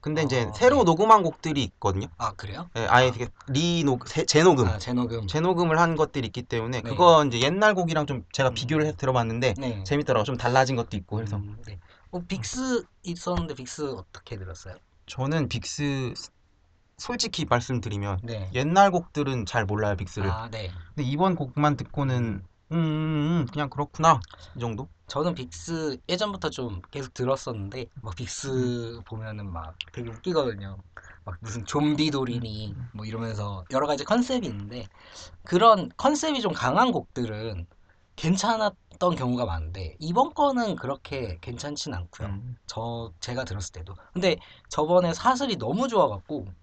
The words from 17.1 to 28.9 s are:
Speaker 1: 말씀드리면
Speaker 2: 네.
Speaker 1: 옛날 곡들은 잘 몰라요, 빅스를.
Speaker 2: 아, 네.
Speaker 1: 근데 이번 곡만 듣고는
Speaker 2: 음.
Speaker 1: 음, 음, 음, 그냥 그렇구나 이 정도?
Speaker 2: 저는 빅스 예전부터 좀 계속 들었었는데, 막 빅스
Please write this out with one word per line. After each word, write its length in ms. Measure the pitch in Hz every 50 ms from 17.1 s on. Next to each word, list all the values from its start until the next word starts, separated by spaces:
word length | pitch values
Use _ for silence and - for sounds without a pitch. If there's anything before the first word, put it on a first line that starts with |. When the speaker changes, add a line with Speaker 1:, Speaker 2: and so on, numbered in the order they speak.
| 240 233 - 220 - - 151
Speaker 1:
말씀드리면 760 | - 120 120 117 - 127 120 101 110 104 101 101 101 95 92 110
Speaker 2:
네. 260 | 113 117 104 95 95 -
Speaker 1:
옛날 340 | 123 135 151 175 196 202 196
곡들은 540 | 180 175 175 - _ 147 147 139 135 123 104
잘 200 | 92 - 120 117
몰라요, 300 | 101 104 107 107 104 101
빅스를. 340 | 92 98 87 - 107 95 95
Speaker 2:
아, 180 | 87 - 113 -
네. 200 | - 110 101 90 92 87 - - -
Speaker 1:
근데 120 | 147 139
이번 280 | 123 139 147 185 190 175
곡만 420 | - 143 123 - 147 147 151 143
듣고는 680 | - - - - 147 139 135 127 123 120 113 101 98 92 - _ _ _ _
Speaker 2:
음. 60 | 156
Speaker 1:
음, 0 |
음, 640 | 170 165 156 151 156 156 156 156 151 147 156 170 170
음, 40 | 143 123
그냥 180 | - 143 147 135
그렇구나 500 | - 131 147 - - - 160 165 156 117 92 _ - - - - -
이 40 | 123
정도? 280 | 120 117 110 98 87 82 - _ _
Speaker 2:
저는 280 | - - 139 156 175 156
빅스 640 | - 131 123 - - - 165 165 160 160 151 131 123 _
예전부터 420 | - 175 180 214 208 202 185 - 151
좀 300 | - - 127 117 101 90 - -
계속 240 | - 139 135 127 _
들었었는데, 720 | - 123 127 135 135 - - 120 104 98 98 113 131 117 - _ 135
막 140 | - 110 90
빅스 320 | - 123 120 - - - 135 135 127 127 123 120 120 117 113